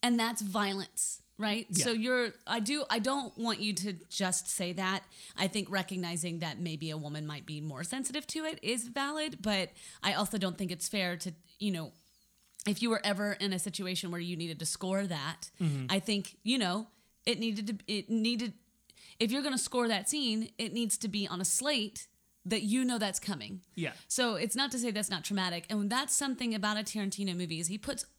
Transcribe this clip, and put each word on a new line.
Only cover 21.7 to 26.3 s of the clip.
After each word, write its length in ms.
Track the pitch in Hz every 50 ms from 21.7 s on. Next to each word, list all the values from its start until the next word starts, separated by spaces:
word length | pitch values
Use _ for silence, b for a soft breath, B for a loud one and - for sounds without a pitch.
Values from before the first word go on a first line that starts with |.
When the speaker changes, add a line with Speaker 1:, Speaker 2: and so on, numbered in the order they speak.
| 294 254 214 202 - - - - _ _ _ _ _ _ _
Speaker 1:
that 160 | 180 220 220
you 240 | - 202 214 254 262
know 120 | 247 247 233
that's 220 | 214 196 185 -
coming. 400 | - - 202 143 107 - - 185 - _ _
Speaker 2:
Yeah. 160 | - 165 139 B B B B
Speaker 1:
So 280 | - - 247 233 220
it's 200 | 170 - 214 -
not 160 | 254 277 277
to 80 | 262 247
say 120 | 233 247
that's 180 | 208 208 202 -
not 160 | 190 170 -
traumatic. 400 | - 202 196 185 180 170 170 165 -
And 200 | 214 208 202 202
that's 260 | 226 254 285 302 -
something 400 | - 285 269